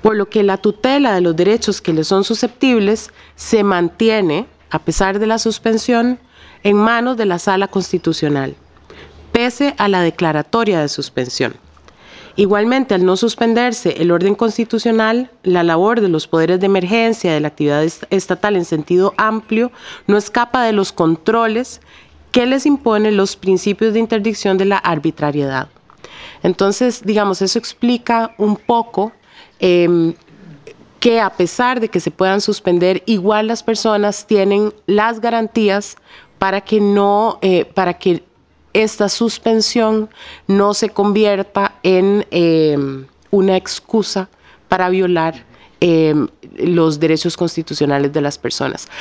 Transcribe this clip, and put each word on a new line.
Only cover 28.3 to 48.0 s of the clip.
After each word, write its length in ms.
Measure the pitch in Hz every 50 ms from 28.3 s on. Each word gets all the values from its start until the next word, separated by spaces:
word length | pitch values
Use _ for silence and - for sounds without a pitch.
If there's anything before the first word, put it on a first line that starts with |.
| -
un 180 | - 208 208 208
poco, 560 | 202 - - 233 233 233 233 - - 196 220 - _ _ _ - - - - _ _
em, 540 | - 185 175 175 175 170 175 170 165 165 170 - _ _ - - - 170 156 139 - - - - - - _ _
que 180 | - 240 233 226
a 100 | 214 190
pesar 500 | - - 180 170 - - 247 247 262 240
de 80 | 220 -
que 100 | - 180
se 120 | - 160
puedan 280 | - - 185 185 190 208
suspender, 640 | 202 - 208 - - 185 175 175 175 185 190 180 -
igual 420 | - 226 196 175 202 214 214 214
las 140 | 220 233 220
personas 640 | - - 226 214 - 233 214 202 202 208 196 - -
tienen 480 | _ 220 202 196 202 202 202 214 214 208 - _
las 340 | - 196 208 214 226 233 220
garantías 800 | 214 233 233 226 220 214 - 233 214 202 190 202 208 - - _ _ - - - - _ _
para 240 | - 190 190 190 202
que 180 | - - 220 214
no, 600 | 208 202 202 202 202 202 202 208 214 226 - -
eh, 240 | - 190 185 175 -
para 300 | - - 190 190 175 175
que 280 | - - 190 175 - - _ _ _ _ _ _ _ _ _
esta 380 | _ 202 220 214 - - 214 196
suspensión 1000 | - - 233 226 - - - 233 226 226 208 - - 240 226 220 220 220 214 214 - - - - - - _
no 260 | - 196 196 202 202 208
se 160 | - - 202
convierta 840 | - - 202 208 202 214 214 208 202 190 196 - - 202 196 196 - - _
en, 420 | 190 185 185 185 196 202 208 - -
em, 760 | - 175 170 165 165 160 156 156 147 143 139 135 135 135 135 135 _ _ _ _
una 260 | - 196 190 190 190
excusa 720 | 185 185 - - - _ - - 220 196 - - 196 185 - _ _ _ - - _ _ _
para 200 | - 185 185 180
violar, 540 | 185 185 190 180 180 170 160 165 160 - - _ - - - - _ _
em, 460 | - 175 165 160 160 156 151 151 123 - - _ - - -
los 440 | - 120 165 180 165 165 160 151 147
derechos 340 | 165 160 160 156 - 175 165
constitucionales 800 | - 175 165 - - 160 - - - 147 147 143 139